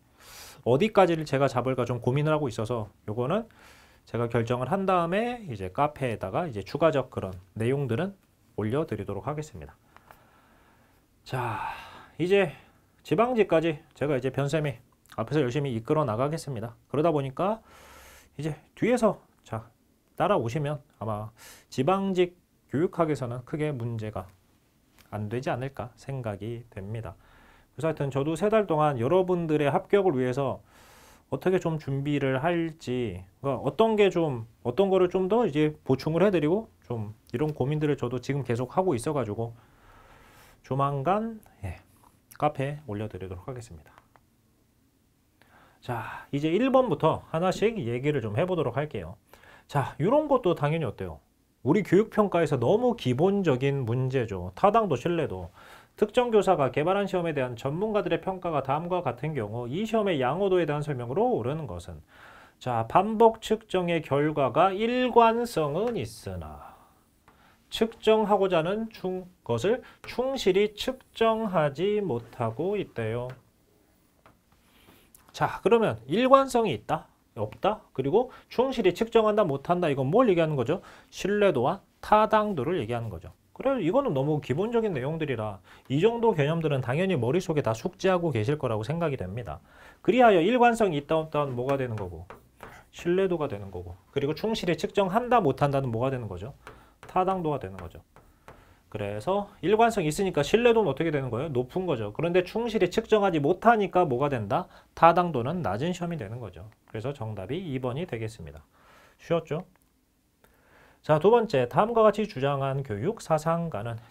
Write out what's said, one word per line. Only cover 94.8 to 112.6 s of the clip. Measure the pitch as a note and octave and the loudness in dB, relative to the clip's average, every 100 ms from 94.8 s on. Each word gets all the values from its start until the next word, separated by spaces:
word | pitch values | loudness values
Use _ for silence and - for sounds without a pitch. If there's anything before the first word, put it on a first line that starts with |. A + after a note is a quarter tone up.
| G3+ G#3 F#3+ G#3 B3 A#3+ | -2 0 0 0 2 4
못한다는 | D#3 B2+ C#3+ C#3 A#2+ | 4 2 0 0 -2
뭐가 | A2 C3 | -2 -2
되는 | B2+ A2 | -4 -6
거죠? | F2+ A2 - - - - _ - | -10 -12 -16 -20 -20 -20 _ -4
타당도가 | F#3 F#3 F#3+ D#3+ C#3+ | 0 0 0 -2 -4
되는 | F#2+ F#2+ | -6 -12
거죠. | E2+ E2 - - - _ - - - _ _ | -14 -16 -20 -20 -20 _ -20 -20 -20 _ _
그래서 | G#2+ G2+ G#2 F3+ G3 G3 - | -8 -6 -4 -2 -2 -4 -4
일관성 | D#3 G#3+ A#3 G#3+ D3+ | 2 4 4 2 -2
있으니까 | D3+ F#3+ E3 | 0 0 0
신뢰도는 | C#3+ G#3+ A#3+ A3+ F#3+ | 2 4 6 4 2
어떻게 | C3 E3 | 0 -2
되는 | D3 C3 | -2 -2
거예요? | A2 D#3+ | -4 -2
높은 | B2 B2+ F3+ F#3 | -2 -2 -4 -2
거죠. | B2+ G#2 | -2 -4
그런데 | G#2+ E3 F3+ F3+ | -4 0 2 0
충실히 | A3 A#3+ G#3+ F3+ | -2 -2 0 0
측정하지 | G3+ - G#3+ G3 E3 | 0 2 4 4 2
못하니까 | C#3 F#3 A3+ A#3 F#3 F3+ F3 | 0 2 4 4 2 2 2
뭐가 | B2 C#3+ | 0 0
된다? | C3 G2+ C#3+ F#3 - _ | -2 -2 -4 -4 -14 _
타당도는 | - E3 F3 F3 C3+ A#2+ F3+ | 4 6 6 2 -2 -2 -4
낮은 | A2 G#2 D#3+ | -4 -2 -4
시험이 | F3 F3 E3 | -4 -6 -8
되는 | G2+ A#2 | -8 -10
거죠. | A2 E2 G#2+ - _ | -12 -14 -20 -20 _
그래서 | A2+ A#2+ | -8 -8
정답이 | C#3 A2 G2+ F#2+ E3+ | -8 -8 -8 -8 -8
이 | F#3 C3 | -6 -6
번이 | B2+ B2 F3+ | -4 -6 -6
되겠습니다. | A#2 A2 - E2 D2+ - _ _ - - _ | -6 -8 -10 -16 -18 -20 _ _ -20 -20 _
쉬웠죠? | - E3 D#3+ D3+ - _ _ _ _ _ _ _ _ _ _ _ _ _ | -4 -4 -2 -8 -10 _ _ _ _ _ _ _ _ _ _ _ _ _
자, | - D3+ | 0 2
두 | G3+ | 6
번째, | A#3+ A3 C3+ A#2+ | 4 4 0 2
다음과 | D3 G#3+ A3+ | 2 2 6
같이 | G#3+ G#3+ G#3 | 4 4 -2
주장한 | C#3 C#3 C#3 | -2 -2 0